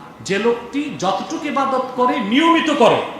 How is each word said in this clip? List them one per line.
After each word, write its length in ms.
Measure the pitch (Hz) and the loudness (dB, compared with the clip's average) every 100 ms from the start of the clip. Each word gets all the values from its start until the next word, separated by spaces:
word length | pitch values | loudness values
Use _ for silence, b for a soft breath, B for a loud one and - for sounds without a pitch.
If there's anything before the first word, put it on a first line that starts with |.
| - - | -20 -14
যে 180 | - 196 | -4 0
লোকটি 560 | 233 233 - 277 294 160 | 0 0 -4 -6 -6 -4
যতটুকু 460 | 180 - - 320 302 | -2 -2 -4 -8 -4
ইবাদত 380 | 269 262 254 254 - | -2 0 -2 -4 0
করে 240 | 247 294 | 0 0
নিয়মিত 520 | 196 254 330 330 262 | 0 2 4 2 2
করে। 300 | 269 214 - - | 4 4 4 -2